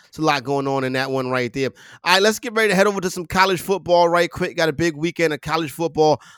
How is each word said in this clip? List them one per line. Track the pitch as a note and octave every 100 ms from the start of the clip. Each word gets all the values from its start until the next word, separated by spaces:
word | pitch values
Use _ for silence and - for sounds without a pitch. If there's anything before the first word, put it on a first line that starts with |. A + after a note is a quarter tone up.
| _
it's | -
a |
lot | D#3 C#3+
going | A#2+ C#3 C3+
on | C3+
in | C3
that | C3 C3+
one | C3+ B2+
right | B2+ A#2+
there. | C#3 B2+ - - -
All | E3+
right, | F#3
let's | G#3 G#3+
get | B3
ready | A3 G#3+
to | F#3
head | G#3
over | G3
to | F3
some | F#3 E3
college | F#3 G3 F3
football | - G3 D3+ F3 E3+
right | F3 E3+
quick. | - F3+ C#3
Got | D#3+
a |
big | C#3+ E3+ D3
weekend | E3 E3 E3
of | D3
college | D3+ D#3+ D3+
football. | - E3 D#3 D#3 C#3+ -